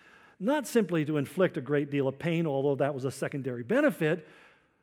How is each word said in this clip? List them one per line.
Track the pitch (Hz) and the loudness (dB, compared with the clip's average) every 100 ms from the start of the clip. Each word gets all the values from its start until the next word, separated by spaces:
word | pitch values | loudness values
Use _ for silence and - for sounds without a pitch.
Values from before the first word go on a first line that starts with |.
| - - - _ | -20 -20 -20 _
not | 190 294 233 | 0 0 2
simply | 233 185 170 147 | 0 2 0 0
to | 151 | 0
inflict | 143 - 180 156 | -2 2 0 0
a | |
great | 127 147 147 | -2 0 0
deal | 143 135 | 0 0
of | 135 | -2
pain, | 165 165 165 | -2 0 0
although | 135 143 139 | 0 0 2
that | 143 | 0
was | 139 131 | 0 -4
a | |
secondary | - 156 143 131 120 | -4 -6 -6 -6 -8
benefit, | 120 247 294 175 156 156 - - - _ _ _ | 0 2 2 2 0 0 -4 -20 -20 _ _ _